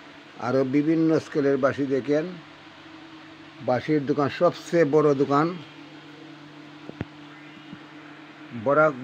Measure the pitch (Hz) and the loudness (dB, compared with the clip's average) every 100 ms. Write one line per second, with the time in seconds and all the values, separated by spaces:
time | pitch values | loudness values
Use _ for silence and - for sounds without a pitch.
0 | - - - - 120 131 135 143 151 165 | -20 -20 -20 -10 -2 0 2 2 2 2
1 | 160 156 - 156 139 139 135 120 139 135 | 2 2 0 0 2 2 0 0 -2 -2
2 | 117 147 175 175 - - - - - - | 0 -2 -2 -10 -18 -20 -20 -20 -20 -20
3 | - - - - - - 120 123 - 151 | -20 -20 -20 -20 -20 -10 -2 -2 0 -2
4 | 135 139 135 - 175 - - 170 151 151 | 0 -2 -2 2 0 0 -2 2 4 4
5 | 147 139 135 143 165 175 143 - - - | 4 4 2 2 0 -4 -14 -18 -20 -20
6 | - - - - - - - - - - | -20 -20 -20 -20 -20 -20 -20 -18 -18 -14
7 | - - 302 147 - - - - - - | -14 -14 -20 -20 -20 -20 -18 -18 -18 -20
8 | - - - - 151 120 110 147 156 127 | -20 -20 -20 -20 -16 -6 0 4 4 0